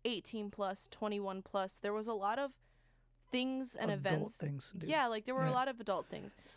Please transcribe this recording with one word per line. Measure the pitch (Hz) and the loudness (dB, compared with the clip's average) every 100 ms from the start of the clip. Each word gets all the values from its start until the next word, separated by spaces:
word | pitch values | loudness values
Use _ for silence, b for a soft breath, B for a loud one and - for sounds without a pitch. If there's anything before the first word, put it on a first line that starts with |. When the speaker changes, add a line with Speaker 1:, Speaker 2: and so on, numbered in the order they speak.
| 247 | -2
Speaker 1:
eighteen | 226 - 220 208 | -2 -4 -4 -4
plus, | 214 196 196 - | -2 -2 -2 -8
twenty-one | - 214 202 196 190 | -4 -2 0 -2 -4
plus. | - 196 190 - | -2 0 0 -2
There | 208 | -2
was | 214 220 | 0 0
a | |
lot | 214 202 247 | 0 2 2
of | 277 - _ _ _ _ _ _ - | 0 -4 _ _ _ _ _ _ 0
things | 247 262 262 254 - | 2 2 0 -2 0
and | - | 0
Speaker 2:
Adult | 147 185 | 2 2
Speaker 1:
events. | 156 208 - | 2 0 -2
Speaker 2:
things | 147 131 - | -2 -4 -6
to | 175 | -6
do. | 160 | 0
Speaker 1:
Yeah, | 294 247 | 2 2
like, | 220 240 | 0 0
there | 262 | 2
were | |
a | 262 | 4
Speaker 2:
Yeah. | 254 | 4
Speaker 1:
lot | 269 | 2
of | 240 | 0
adult | 208 185 - | 0 0 -2
things, | - 202 - B | -8 -10 -14 B